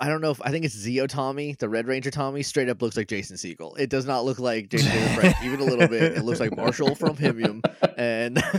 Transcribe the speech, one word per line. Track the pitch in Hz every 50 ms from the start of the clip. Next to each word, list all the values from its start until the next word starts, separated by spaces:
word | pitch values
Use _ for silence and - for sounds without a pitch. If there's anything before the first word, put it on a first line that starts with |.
I | 127 147
don't | 156 156
know | 160 156
if, | 139 -
I | - 127
think | 139 165 165
it's | 147 104
Zeo | 107 98 117 123 131 131 131
Tommy, | - 143 135 131 135 143 147 147 143
the | - 123 107
Red | 110 113 117
Ranger | 123 131 131 127 139
Tommy, | 127 147 139 135 139 143
straight | 135 - - 151 139 123
up | 120 -
looks | 123 113 -
like | 113 107
Jason | - 110 98 92 - 95
Segel. | 90 - 90 82 - 82 78 - -
It | 135 123
does | 139 135 127
not | 135 135 127 120
look | 135 127 127
like | 123 123 113 113 104 101
Jason | - 151 139 123
Segel | 95 113 113 113 -
Frank, | - - 185 165 - -
even | 127 135 135
a | 139
little | 135 127 123 175
bit. | 156 - 113 160 165 165
It | 160 110
looks | 120 117 -
like | 120 110 -
Marshall | - 107 117 123 - 147 135 143
from | - 165 160 151
Himium, | 139 151 143 113 113 113 104 104 113 - - - - 113 - -
and | - 123 117 113 113 117 120 123 139 - - -